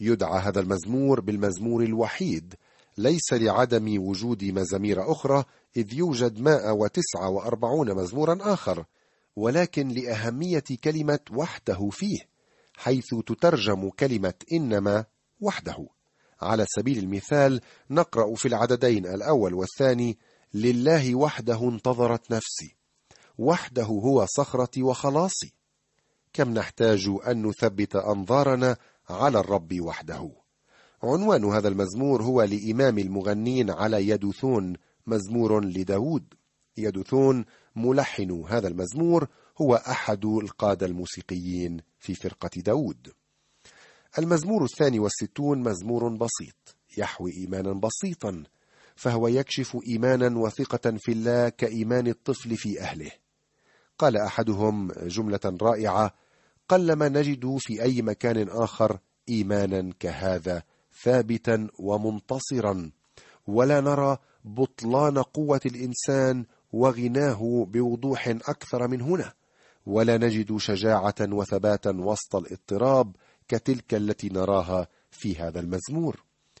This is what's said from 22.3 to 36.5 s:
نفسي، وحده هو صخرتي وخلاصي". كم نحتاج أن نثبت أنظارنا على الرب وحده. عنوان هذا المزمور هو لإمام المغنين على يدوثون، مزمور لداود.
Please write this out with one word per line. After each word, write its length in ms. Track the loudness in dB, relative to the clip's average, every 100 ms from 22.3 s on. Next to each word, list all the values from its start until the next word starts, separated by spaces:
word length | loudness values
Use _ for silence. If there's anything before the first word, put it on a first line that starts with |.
نفسي، 460 | -4 -4 -10 -14 _ _ _ _ -20 _ -2
وحده 460 | 2 2 0 -2
هو 420 | -2 0 4 4 4
صخرتي 540 | 0 0 0 -2 0
وخلاصي". 680 | -2 0 0 0 0 -4 -10 _ _ _ _ _ _ _ _
كم 180 | -2 0
نحتاج 580 | 0 -2 2 4 4 2 -2 -2
أن 200 | -2 -2
نثبت 500 | 0 0 0 -2 0
أنظارنا 800 | 0 -2 2 2 4 2 2 0 _ _ -10
على 320 | 0 2 4
الرب 400 | 2 0 0 -4
وحده. 500 | -4 -6 -10 -10 -12 -16 _ _ _ _ _ _
عنوان 420 | 0 2 4 4
هذا 240 | 4 2 2
المزمور 540 | 0 -2 0 2 2
هو 200 | 4 4
لإمام 560 | 4 0 -2 2 2 2
المغنين 720 | -2 -2 -2 -2 0 0 -2
على 380 | 0 0 2 0
يدوثون، 680 | 0 -2 -2 0 0 -2 -6 _ _ -4
مزمور 580 | -2 0 0 2 2
لداود. 720 | 2 -2 0 0 0 -2 -6 -16 _